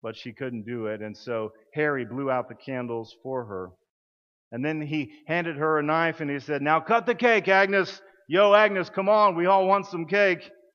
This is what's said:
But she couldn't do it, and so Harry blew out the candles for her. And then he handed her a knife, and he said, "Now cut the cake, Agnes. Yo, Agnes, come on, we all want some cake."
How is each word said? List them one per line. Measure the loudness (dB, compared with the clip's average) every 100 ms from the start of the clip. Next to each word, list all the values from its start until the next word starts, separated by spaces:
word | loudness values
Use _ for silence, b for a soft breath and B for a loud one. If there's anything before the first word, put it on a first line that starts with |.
But | -14
she | -14 -16
couldn't | -12 -10 -10
do | -10 -8 -8
it, | -8
and | -10 -14
so | -8 -6 -8 _ _
Harry | -6 -4 -4
blew | -6 -8 -4
out | -4 -4
the |
candles | -14 -12 -10 -6 -8 -10 -16
for | -10 -10 -8
her. | -12 -12 _ _ _ _ _ _ _ _
And | -8
then | -6 -6
he | -6 -6 -8 -12 -6
handed | -4 -4 -4
her | 0 0
a |
knife, | 0 0 0 -2
and | -6
he | -8
said, | -6 -4
"Now | 2 0
cut | 2 0 0
the |
cake, | 0 2 2 4
Agnes. | 4 4 2 -2 -6 b b _
Yo, | 4 6
Agnes, | 8 6 2 -4
come | -2 2
on, | 4 4 2
we | 2
all | 4 4
want | 2 0
some | -8
cake." | -2 2 2 2 -6 -20 _